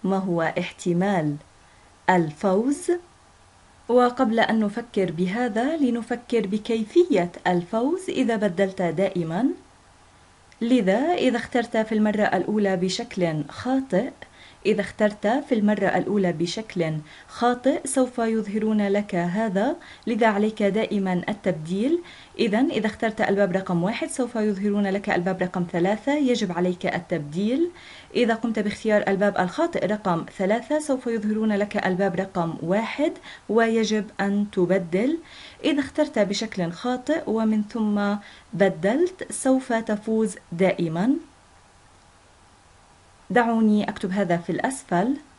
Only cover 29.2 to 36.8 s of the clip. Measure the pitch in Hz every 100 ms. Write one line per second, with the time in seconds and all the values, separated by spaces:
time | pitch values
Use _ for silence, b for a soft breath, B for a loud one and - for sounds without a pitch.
29.2 | 202 196 180 220 330 - 185 214 208 165
30.2 | - - 190 226 240 302 302 262 247 226
31.2 | 208 214 220 202 208 208 - 180 196 180
32.2 | 190 185 165 160 160 196 226 - 311 349
33.2 | B B - 214 226 226 220 214 208 -
34.2 | 196 202 208 - 175 190 175 185 247 330
35.2 | B B B B - 294 269 - 302 233
36.2 | 196 202 220 202 170 170